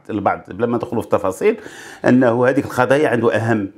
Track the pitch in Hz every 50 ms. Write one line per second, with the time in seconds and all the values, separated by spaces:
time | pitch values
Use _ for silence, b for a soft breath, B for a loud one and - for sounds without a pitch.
0 | - - 107 104 98 101 90 82 - - 87 92 117 117 120 117 - - - 117
1 | 98 - - 101 90 95 95 - 175 208 - B B B B B B B B B
2 | - - 123 127 131 120 113 120 123 127 139 143 - 104 - - 123 123 135 143
3 | 151 131 117 123 110 117 104 107 110 113 117 107 101 95 -